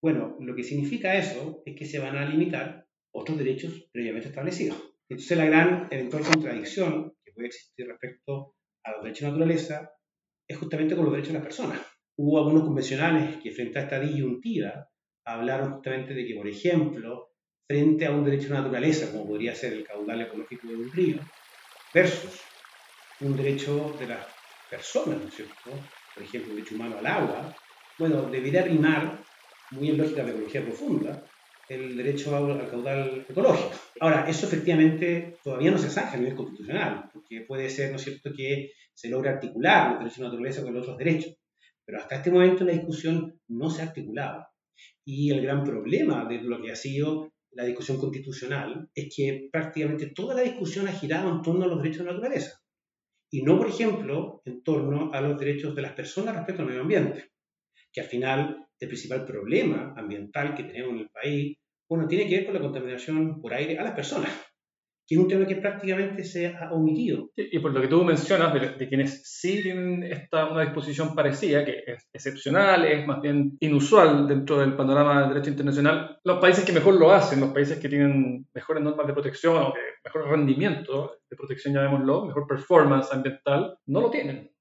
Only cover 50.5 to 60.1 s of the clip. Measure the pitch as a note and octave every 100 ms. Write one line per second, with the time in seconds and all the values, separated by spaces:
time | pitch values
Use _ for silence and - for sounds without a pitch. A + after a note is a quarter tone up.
50.5 | - E3+ G3 G3 - D3 D#3+ F#3+ E3 D#3+
51.5 | F3+ F3+ D#3+ D#3 D#3 F3 F3+ A#3+ C4+ -
52.5 | - _ _ _ _ _ _ _ C#3 C3+
53.5 | F#3+ A3 - A3+ G3 - D3 - - -
54.5 | - - D3 C#3 C#3+ D#3 C#3 C#3+ C#3+ C#3
55.5 | C#3+ D3 C#3+ C#3 - D#3 - A3+ G3 -
56.5 | F3+ B2+ B2+ C#3+ G3+ C#3+ - - _ _
57.5 | _ _ _ _ - - B2 C3 C3+ D3
58.5 | - - _ B2 A#2 - C3 - G#2 G2+
59.5 | F3 F#3 - C3+ - G#2